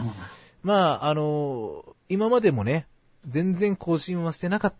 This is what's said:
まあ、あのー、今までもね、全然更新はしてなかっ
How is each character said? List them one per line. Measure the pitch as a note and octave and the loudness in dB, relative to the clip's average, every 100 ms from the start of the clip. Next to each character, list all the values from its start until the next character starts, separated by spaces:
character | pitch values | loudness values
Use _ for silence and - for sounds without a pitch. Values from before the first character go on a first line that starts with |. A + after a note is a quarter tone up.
| A2+ G2+ F#2+ - - _ | -8 -8 -14 -18 -20 _
ま | F#3 G3+ F3 B2 | 0 2 4 2
あ、 | D3 | 0
あ | |
の | D3+ | 0
ー、 | D3+ D3 C#3+ B2+ G#2 D2 - - - | 0 -2 -2 -4 -6 -10 -14 -16 -4
今 | F#3 A3 | 0 4
ま | B3 | 4
で | A3 | 4
も | B2+ | 2
ね、 | G2+ D#3 - _ _ _ D3 | 0 -2 -4 _ _ _ -6
全 | C3+ F#3 | -2 0
然 | F3+ G#3 F#3+ | 2 0 0
更 | - E3 | 0 0
新 | - F3 | 0 -4
は | E3 | -4
し | D#3+ | -4
て | F3 | -2
な | G#3 | 0
か | G3 | -2
っ | - | -4